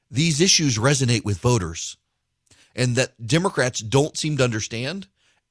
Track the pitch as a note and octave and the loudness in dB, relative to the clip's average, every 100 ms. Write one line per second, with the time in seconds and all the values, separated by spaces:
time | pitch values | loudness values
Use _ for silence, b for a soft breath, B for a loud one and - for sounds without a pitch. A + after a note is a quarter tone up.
0 | _ A#2+ E3+ C#3+ G3 - D3 G#2+ C3 C3+ | _ 0 0 2 4 4 2 2 2 2
1 | B2 A#2 G#2 G2 B2 A#2+ E2+ E2+ - - | 2 0 0 -2 0 0 -2 -8 -12 -14
2 | _ _ _ _ _ b b - B2+ A#2+ | _ _ _ _ _ b b -4 0 0
3 | A#2+ - A2+ D#3 F#3+ - B2 - A2 C3+ | -2 -6 -2 0 0 0 -2 -4 0 2
4 | D3+ - D#3 C#3 B2 G#2+ - A2+ C3 G3 | 2 -2 -4 0 0 0 -6 -6 -8 -10
5 | - _ _ _ _ | -14 _ _ _ _